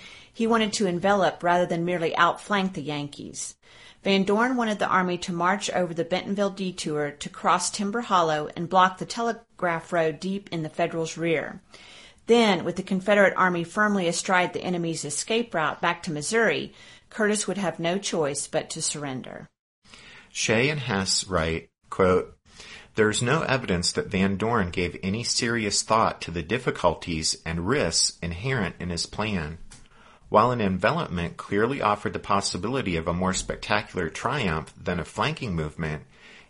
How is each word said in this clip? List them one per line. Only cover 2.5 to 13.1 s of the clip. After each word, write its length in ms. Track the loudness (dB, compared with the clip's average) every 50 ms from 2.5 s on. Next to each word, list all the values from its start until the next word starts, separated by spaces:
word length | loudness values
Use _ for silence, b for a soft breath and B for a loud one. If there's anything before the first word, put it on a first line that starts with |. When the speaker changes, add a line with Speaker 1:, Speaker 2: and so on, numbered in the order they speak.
| 0 0 0 0 -2
Speaker 1:
the 80 | -4
Yankees. 760 | -6 -6 -4 -6 -6 -8 -10 -12 -14 -12 -12 -10 -12 -12 -12 _ B B B B B B B B 0
Van 200 | 2 2 2 4
Dorn 340 | 2 2 2 2 2 2
wanted 220 | 0 0 0 0 0
the 80 | 0
army 300 | 2 2 2 2 2 -2 -2
to 140 | -4 -4 -2
march 360 | 0 2 2 2 0 -2 -2
over 240 | 0 0 0 0 -2
the 100 | -4 -2
Bentonville 460 | -2 -2 -4 -2 -2 -2 0 0 0
Detour 600 | 0 -2 -6 -6 -6 -6 -6 -4 -2 -2 -2 -4
to 180 | -6 -8 -12 -14
cross 400 | -8 -2 2 2 2 2 2 -2
Timber 320 | -4 -2 -4 -2 -2 -4
Hollow 480 | -2 2 2 4 4 4 2 0 -2 -4 -6
and 140 | -6 -2 2
block 280 | 6 6 6 6 4
the 80 | -2 -10
Telegraph 880 | -8 -4 -2 -2 -2 -2 -4 -8 _ _ -4 -2 -2 -2 -2 -4 -2 0
Road 260 | 2 2 2 0 -2
deep 300 | -4 -4 -4 -6 -6 -6
in 120 | -6 -6 -6
the 60 | -4
Federals' 480 | -2 -2 -2 0 0 -2 -4 -4 -4
rear. 440 | -2 0 0 0 0 -2 -4 -10 -14 -18 B B B B B B B B B B B B
Then, 380 | 4 6 6 8 6 4 2 2
with 100 | -2 -4
the 80 | -4 -2
Confederate 520 | -2 -2 0 2 4